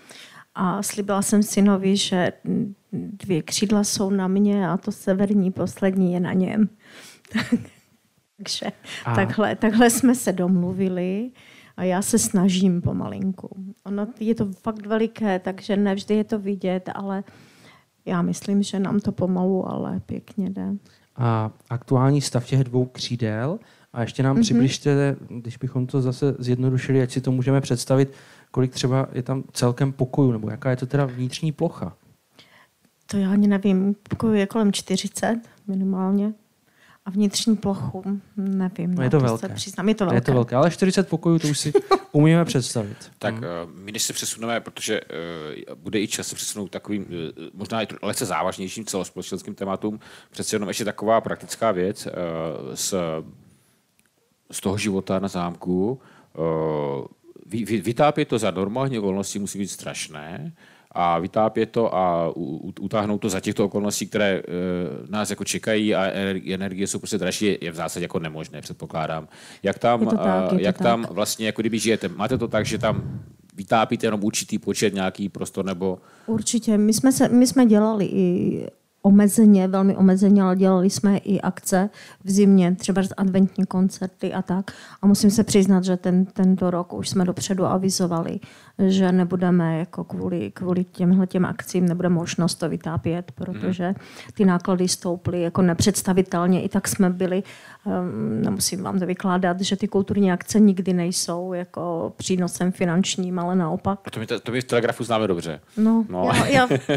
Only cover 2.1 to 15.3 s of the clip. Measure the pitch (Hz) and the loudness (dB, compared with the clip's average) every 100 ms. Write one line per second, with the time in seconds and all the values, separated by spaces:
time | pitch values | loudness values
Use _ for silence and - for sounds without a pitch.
2.1 | 185 175 - - 185 202 202 _ 190 175 | 2 0 -2 -4 -4 -4 -8 _ -10 -8
3.1 | 202 202 160 - - 202 208 202 - 196 | -12 -4 -4 -2 -4 2 2 2 -2 0
4.1 | 196 185 190 208 202 175 190 - - - | 0 0 2 2 2 0 -2 -4 -6 -2
5.1 | 190 202 208 185 185 180 - 196 190 180 | 0 2 2 2 0 -6 0 0 2 2
6.1 | 180 175 185 185 214 214 _ - - - | 2 0 0 0 2 0 _ -20 -20 -20
7.1 | - - 220 - 226 - _ _ _ _ | -20 -8 -6 -2 -4 -4 _ _ _ _
8.1 | _ _ _ 196 - - - - - - | _ _ _ -10 -8 -8 -10 -16 -10 -2
9.1 | 117 196 - 208 - 220 214 240 233 247 | 0 2 2 0 2 2 6 6 6 2
10.1 | 254 - 180 180 185 180 190 190 180 180 | 2 0 0 2 2 2 0 -2 0 -2
11.1 | 196 254 - - - - - 180 180 202 | -4 -6 -10 -20 -20 -20 -6 -2 0 2
12.1 | 220 - 190 190 185 190 175 - - 202 | 0 2 2 2 4 2 2 -2 -4 -6
13.1 | 196 190 185 - 190 190 - 190 202 208 | -4 -6 -6 -12 -14 -16 -16 -8 -6 -6
14.1 | 254 220 226 208 185 233 214 202 220 220 | -6 -2 0 -2 -4 -8 -8 -2 0 0
15.1 | 226 214 | -2 -2